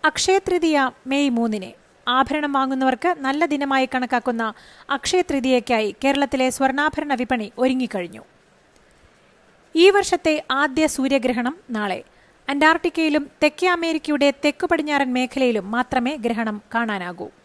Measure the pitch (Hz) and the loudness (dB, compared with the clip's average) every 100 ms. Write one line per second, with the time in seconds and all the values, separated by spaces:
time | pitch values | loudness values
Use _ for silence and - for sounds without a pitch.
0 | 311 - - 381 381 359 320 294 262 - | 0 0 2 2 2 0 2 2 0 -4
1 | 254 277 285 233 233 214 185 - _ _ | -4 0 0 0 -2 -4 -8 -18 _ _
2 | - 254 269 302 294 277 262 269 262 262 | 0 0 2 0 0 0 0 0 0 0
3 | 349 339 269 285 330 285 277 269 262 254 | -2 -2 -2 0 0 0 0 0 0 -2
4 | 247 247 247 233 220 - - - - 277 | -2 -2 -2 -2 -4 -8 -20 -20 -6 -4
5 | - 370 359 277 254 254 240 226 214 208 | 0 0 0 -2 2 0 2 -2 -2 -2
6 | 269 277 285 269 262 - 269 262 302 302 | 0 0 0 0 0 2 0 2 -2 -2
7 | 302 254 247 233 208 - 254 254 247 196 | -4 -4 -2 -4 -4 -2 0 0 -2 -4
8 | 175 110 - _ _ _ _ _ _ _ | -8 -12 -20 _ _ _ _ _ _ _
9 | _ _ _ _ _ _ _ 320 370 403 | _ _ _ _ _ _ _ 6 6 6
10 | 392 349 320 302 - 262 294 262 311 - | 2 0 0 -2 -2 -2 0 2 0 0
11 | 262 269 254 247 240 330 - 220 202 180 | 0 2 0 -2 -4 -6 -8 -6 -4 -6
12 | - _ _ _ - 285 311 330 349 330 | -10 _ _ _ -6 2 4 4 0 0
13 | 311 294 285 _ 302 302 359 349 330 320 | 0 0 -2 _ 0 2 0 0 -2 -2
14 | - 294 285 277 294 - 359 320 302 285 | -2 2 2 2 -2 -2 -2 -2 0 0
15 | 269 247 254 285 254 220 190 233 247 262 | 0 0 -2 0 0 0 -2 -4 -2 -2
16 | 240 302 226 226 220 208 _ 233 233 202 | -2 -2 -4 -2 -4 -6 _ -4 -4 -4
17 | 180 175 208 _ | -8 -10 -14 _